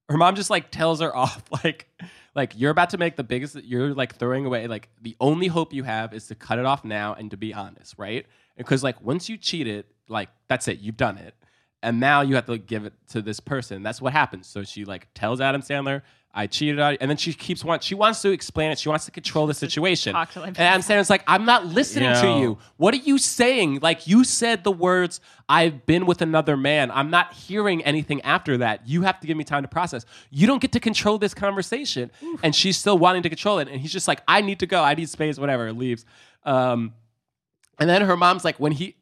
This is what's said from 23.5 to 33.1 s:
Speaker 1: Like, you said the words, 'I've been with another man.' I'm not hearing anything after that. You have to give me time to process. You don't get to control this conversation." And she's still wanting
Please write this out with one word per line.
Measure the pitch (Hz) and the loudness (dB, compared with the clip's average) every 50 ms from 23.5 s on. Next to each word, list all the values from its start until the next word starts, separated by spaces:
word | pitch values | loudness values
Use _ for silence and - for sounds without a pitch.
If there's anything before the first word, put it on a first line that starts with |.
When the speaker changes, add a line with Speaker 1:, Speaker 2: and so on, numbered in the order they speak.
| 262 254 196 156 135 139 | 4 4 2 2 0 2
Speaker 1:
Like, | 143 165 165 - - | 2 0 0 0 0
you | 151 190 233 254 | 4 6 6 6
said | - - - 233 233 233 196 170 | 6 2 0 0 0 0 0 0
the | 202 | -2
words, | 196 165 175 180 180 180 180 175 - - _ _ - _ _ - | -2 2 2 2 4 4 2 0 -4 -10 _ _ -20 _ _ 2
'I've | 143 170 165 170 151 131 - | 4 4 4 4 2 -2 0
been | - 156 180 - | 2 2 2 4
with | 175 175 - | 2 2 2
another | 175 160 160 156 151 156 147 | 0 2 2 2 2 2 0
man.' | 135 135 143 151 151 139 123 | 2 2 2 2 2 2 0
I'm | 104 131 139 151 | 0 -2 -2 2
not | 170 175 175 - - | 2 2 2 2 -6
hearing | - - - 185 214 208 202 185 165 151 | -18 -14 -6 -4 0 0 0 0 0 0
anything | 143 156 156 147 - 151 139 - | 0 -2 -2 -2 -4 -6 -4 0
after | 135 151 185 - 156 135 120 | 0 0 0 0 0 0 0
that. | 123 113 107 101 117 | 0 0 -2 -2 -6
You | 117 147 170 185 | -4 -2 0 0
have | 190 - - | 0 0 -2
to | - | -4
give | 151 160 156 | -6 -6 -6
me | 151 | -4
time | - 151 143 139 | -2 -4 -4 -4
to | 127 | -4
process. | - 160 180 170 - 120 - _ - - - _ | -4 -4 -4 -4 -6 -10 -12 _ -20 -20 -20 _
You | 139 139 180 | 0 2 4
don't | 220 277 247 | 4 4 2
get | - 262 - | 0 -2 -2
to | 240 | -2
control | - 226 214 - - 208 214 | -2 0 -2 0 0 0 2
this | 214 208 196 - | 2 0 -2 -2
conversation." | - 196 202 196 196 180 - 226 262 294 - - 139 123 120 _ - 285 330 339 - - | -2 -4 -2 -2 -2 -4 -4 -6 -6 -6 -6 -6 -6 -8 -8 _ -14 -12 -10 -8 0 0
And | 160 143 | 0 2
she's | - - 190 180 | 2 2 2 0
still | - - 202 202 175 | 0 2 2 4 6
wanting | 170 180 | 6 4